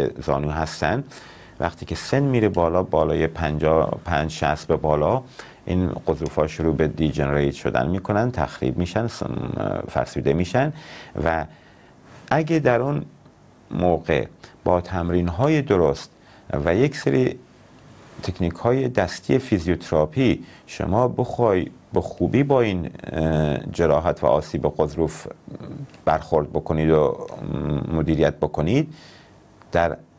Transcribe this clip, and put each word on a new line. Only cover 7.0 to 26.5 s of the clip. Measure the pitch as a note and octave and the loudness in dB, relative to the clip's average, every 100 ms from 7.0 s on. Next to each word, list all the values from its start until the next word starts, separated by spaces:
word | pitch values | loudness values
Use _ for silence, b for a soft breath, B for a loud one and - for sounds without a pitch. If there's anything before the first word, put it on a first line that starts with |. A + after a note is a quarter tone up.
| D#2 D2+ C#2+ C#2+ C#2+ | -2 0 0 2 0
شدن | C#2+ - A#1+ C#2 | -2 -2 0 0
می‌کنن، | F#2 - G#2 B2 | -2 -2 0 0
تخریب | B2 C2+ - C2 B1+ | -2 -6 -2 -4 -2
می‌شن، | F2 A2 A#2 | -2 -2 -4
سم-، | - - - - - G1+ G1+ - | -6 -6 -6 -6 -4 -4 -6 -6
فرسوده | C#2 - - C#2 | -4 -4 -2 0
می‌شن | D#2 F2+ B2 D3+ D#3 B B B - | 0 2 0 0 -4 B B B -4
و | E2 D#2+ D#2 B B B B B - B B | -2 -2 -4 B B B B B -20 B B
اگه | D3 D#3 E3 | 0 2 2
در | C3 A#2+ | 2 2
اون | C3+ D3 D3 - - - - - - | 0 -4 -6 -14 -20 -20 -20 -20 -8
موقع | - F2 D#2+ - D2 A1 - B B | 0 2 2 2 -2 -2 -10 B B
با | - F2+ | 0 0
تمرین‌های | - F#2 E2+ F2 F2 E2+ C#3 D#3 | 0 -4 0 0 0 0 2 2
درست | C3 F#2 D#2 - - - B B B C#2+ D#2 | 2 4 4 0 -6 -20 B B B -2 2
و | F#2 | 2
یک | D3 - | 2 0
سری | C#3+ C3+ B2+ B2+ - - - - - - - - | 0 2 2 -2 -14 -20 -20 -20 -20 -20 -20 -12
تکنیک‌های | - - F2 E2 A#2 C3 B2+ | -8 -2 -2 0 0 2 0
دستی | B2 F2+ - - C3+ | 0 -2 -2 0 0
فیزیوتراپی | C3 G2 E2 D#2+ - D#2+ D#2 - B2 D#2 B B B | 2 0 0 -2 0 0 2 2 2 2 B B B
شما | - D#2 G#2 B2 | -6 0 2 2
بخوای | - B2 - A#2 F#2 D2 - - | 0 -4 0 2 2 0 -8 -4
به | - | -2
خوبی | - - F2 B2 | -2 -2 2 2
با | C#3+ C3+ | 4 2
این، | A2+ F2+ D#2+ - | 2 0 -6 -10
اه، | - D#2+ D#2+ D#2 D2+ C#2+ - | -6 -2 2 2 2 0 -4
جراحت | - E2 D2 E2 D2 | 0 4 4 2 2
و | C#2 | 4
آسیب | C#2+ - D#2 D2 - | 2 0 -2 -2 0
قضروف | D2+ D2+ D#2+ - - - - - - C#3+ C#3 - - | -2 0 -2 -4 -14 -16 -18 -16 -14 -14 -14 -6 0
برخورد | D2+ - D#2+ | 0 2 0
بکنید | D2 | 2